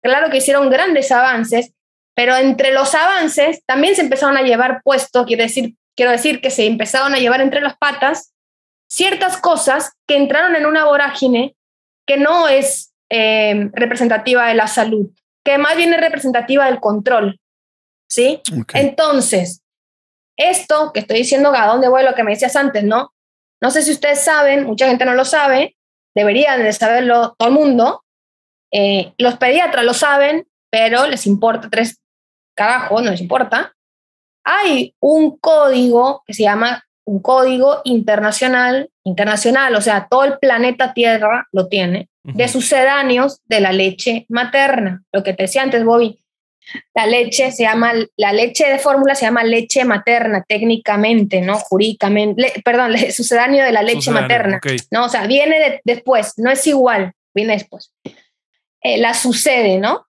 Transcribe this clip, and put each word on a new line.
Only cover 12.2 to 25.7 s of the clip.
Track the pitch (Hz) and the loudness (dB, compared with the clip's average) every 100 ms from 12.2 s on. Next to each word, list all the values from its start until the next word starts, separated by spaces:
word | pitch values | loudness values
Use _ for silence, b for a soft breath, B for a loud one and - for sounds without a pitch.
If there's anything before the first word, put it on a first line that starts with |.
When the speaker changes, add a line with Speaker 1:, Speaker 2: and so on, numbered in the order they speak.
| 285 349 320 | 2 2 2
Speaker 1:
es, | 269 277 269 - _ _ | 2 0 -6 -10 _ _
eh, | 226 220 220 214 208 202 | -2 0 2 0 0 -4
representativa | - 240 240 240 220 226 247 233 | -4 -4 0 0 0 0 0 2
de | 226 | 0
la | 220 | 0
salud, | - 220 220 196 _ _ _ | -2 -2 -2 -4 _ _ _
que | - 277 | -2 0
más | 294 330 | 0 0
bien | 339 | 2
es | 339 | 2
representativa | 330 302 262 240 233 277 269 | 0 -2 -2 -4 0 0 2
del | 254 | 0
control, | 220 208 220 240 202 196 _ _ _ _ _ _ _ | -2 -2 0 0 -2 -6 _ _ _ _ _ _ _
¿sí? | - 254 311 - 156 | 0 0 0 -8 -8
Speaker 2:
Ok. | 110 254 | -6 -2
Speaker 1:
Entonces, | 277 277 311 277 247 196 175 - _ _ _ _ _ _ _ - | -2 0 0 0 0 -2 -4 -10 _ _ _ _ _ _ _ -2
esto | 320 370 - 302 302 | -2 -2 -2 -2 -2
que | 214 | -6
estoy | 208 226 | -4 -4
diciendo, | 247 269 285 262 | 0 2 2 2
¿a | 214 | 2
dónde | 240 254 | 2 4
voy? | 262 | 4
Lo | 262 | 2
que | 254 | 0
me | 214 | -2
decías | 208 247 294 | -2 -2 0
antes, | 277 208 | -2 -2
¿no? | 208 226 277 _ _ _ _ _ | 0 -2 -4 _ _ _ _ _
No | 247 | -2
sé | 285 | 0
si | 302 | -2
ustedes | 302 294 285 | -2 0 0
saben, | 330 311 285 277 269 | 0 2 2 2 -2
mucha | 214 262 | 0 0
gente | 247 254 | 2 0
no | 247 | 0
lo | 262 | 0
sabe, | 311 277 262 302 | 0 2 0 -2